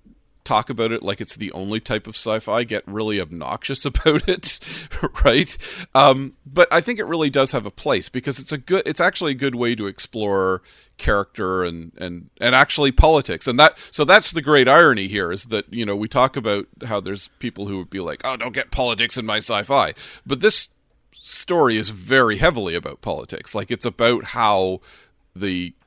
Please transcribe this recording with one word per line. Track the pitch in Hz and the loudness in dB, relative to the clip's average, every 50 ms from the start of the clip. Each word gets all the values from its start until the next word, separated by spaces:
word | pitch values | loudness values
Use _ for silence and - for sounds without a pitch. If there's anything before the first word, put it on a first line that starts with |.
| _ _ _ _ _ _ _ _ - | _ _ _ _ _ _ _ _ -4
talk | - 127 107 107 - | 0 0 0 0 -2
about | 120 107 113 113 117 | -2 -4 -2 -2 -2
it | 110 - | -4 -4
like | 92 101 - | -6 -6 -6
it's | 104 - - | -8 -10 -10
the | - 107 - | -10 -10 -10
only | - 90 95 101 110 110 | -8 -8 -6 -6 -6 -6
type | - - 117 107 - | -4 -4 -4 -6 -6
of | 113 104 | -8 -10
sci-fi | - - 113 110 110 - 110 104 117 120 | -8 -4 -2 -4 -2 -2 -2 -2 -2 -2
get | 107 107 104 - | -2 -4 -6 -6
really | 92 98 107 110 107 104 101 | -6 -6 -4 -2 -2 -2 -2
obnoxious | 90 76 87 82 71 64 87 - - - 135 - - | -4 -6 -8 -10 -8 -8 -8 -8 -6 -6 -6 -4 -4
<laughs> | 139 - | -2 -2
about | - - 151 147 156 - - | 2 4 4 4 4 2 0
it, | - - - - - - - - - - - - - - - - - - - | -2 -2 -2 -4 -6 -6 -8 -12 -14 -14 -12 -12 -8 -6 -6 -6 -4 2 2
right? | - 117 139 147 - - - - - - - 180 - - | 4 4 4 2 0 -4 -10 -12 -12 -12 -14 -10 0 4
Um, | 131 143 143 131 135 139 131 - _ _ | 6 6 6 4 4 0 -8 -12 _ _
but | 139 135 175 175 - | -2 2 2 4 4
I | - 240 | 4 0
think | - 240 247 202 | 0 -2 -4 -6
it | - | -6
really | - 160 165 156 143 | -4 -2 -2 -2 0
does | 135 139 135 131 | 2 0 0 0
have | - 123 107 | -2 -4 -6
a | 101 | -8
place | - - - 151 127 92 - - | -10 -6 -4 -2 -2 -2 -2 -6
because | - 127 - 143 131 - | -8 -6 -6 -6 -6 -6
it's | 131 - 156 | -8 -8 -10
a | 139 | -10
good, | - - 185 190 - | -4 -2 0 0 0
it's | - 156 - | -2 -2 0
actually | 165 185 - - 180 151 135 | 0 0 0 0 -2 -2 -2
a | |
good | 123 139 139 123 | -2 -2 -2 -2
way | 120 123 120 120 | 0 0 0 0
to | 110 104 98 | -2 -4 -6
explore | 95 - - - - 113 107 101 98 95 92 95 92 90 - _ _ _ _ _ _ - | -6 -8 -10 -10 -6 -4 -2 0 0 0 2 0 0 -2 -6 _ _ _ _ _ _ -4
character | - - 107 101 98 - _ - 98 92 95 92 90 | 0 0 2 2 0 -2 _ -6 -4 -2 -2 -2 -2
and, | 87 85 85 82 82 - - | -4 -6 -8 -12 -16 -14 -12
and, | 90 87 87 87 - - _ - | -10 -10 -10 -12 -14 -18 _ -4
and | - 120 127 | 0 4 6
actually | 131 147 - - 156 147 135 127 | 6 4 4 2 2 0 4 6
politics. | - - 156 160 143 - - 90 - - 135 | 6 6 6 6 4 2 -2 -6 -6 -4 0
And | 120 131 | 4 6
that, | 151 160 - - - - | 6 6 4 2 -6 -8
so | - - 147 | -4 0 4
that's | 139 190 220 - - | 6 6 6 4 2
the | 165 165 | -4 -4
great | 123 143 151 139 127 127 | 0 4 4 6 8 8
irony | 139 170 175 147 123 98 95 95 | 8 8 8 8 4 2 0 -2
here | 104 101 92 85 90 | -2 -2 -2 -2 -4
is | 104 - | -6 -6
that, | 117 110 104 - - | -4 -4 -4 -4 -6
you | - 117 113 | -8 -6 -4
know, | 104 101 | -4 -4
we | 104 110 107 | -4 -6 -2
talk | - 131 127 131 - | 2 2 2 2 0
about | 139 107 110 104 101 - - _ _ 131 | -2 -2 -2 -2 -2 -4 -8 _ _ -8
how | 117 110 101 | -6 -4 -4
there's | 92 95 101 98 - - _ _ | -4 -6 -8 -10 -10 -14 _ _
people | - 120 - 101 101 | -10 -10 -8 -8 -8
who | 101 98 92 | -8 -8 -8
would | 87 - | -8 -8
be | - 95 | -8 -8
like, | 87 80 71 - - | -6 -6 -8 -6 -6
"Oh, | 131 127 | -6 -6
don't | 113 113 127 107 | -6 -6 -6 -6
get | 135 123 - | -6 -6 -4
politics | - - 127 120 113 101 117 117 - 127 | -2 -2 -2 0 0 0 -2 -2 -2 -4
in | 110 | -4
my | 110 104 110 | -4 -4 -4
sci-fi." | - - 110 104 101 123 139 135 98 76 - - - - - - _ | -2 -2 -2 -2 0 2 2 2 2 2 -2 -8 -16 -20 -20 -18 _
But | - 139 123 | -6 -4 0
this | 165 214 - - - - _ _ _ _ _ _ _ _ _ - | 2 2 2 2 0 -4 _ _ _ _ _ _ _ _ _ -20
story | - - - - - - 180 170 147 123 113 | -14 -12 -10 -8 -4 0 2 4 4 4 4
is | 107 104 104 | 0 -2 -4
very | 107 95 90 104 131 135 123 110 104 95 | -8 -12 -2 2 4 4 4 4 2 2
heavily | 151 175 151 120 98 87 82 | 2 0 0 0 -2 -4 -4
about | 85 - 71 71 - - | -6 -6 -8 -12 -10 -8
politics. | 104 80 67 62 - - - - - - | -8 -6 -6 -8 -10 -14 -14 -12 -8 -8
Like, | 104 95 - 120 | -8 -6 -6 -6
it's | - - | -6 -6
about | 120 - - 117 117 123 - - | -6 -2 2 2 2 2 0 -2
how | - - 120 117 107 104 95 95 92 92 - - _ - _ _ _ _ _ _ _ - | -6 -2 0 2 4 4 4 2 0 -2 -6 -10 _ -20 _ _ _ _ _ _ _ -12
the | 92 101 98 92 90 90 87 - _ _ | -8 -6 -4 -4 -4 -6 -8 -12 _ _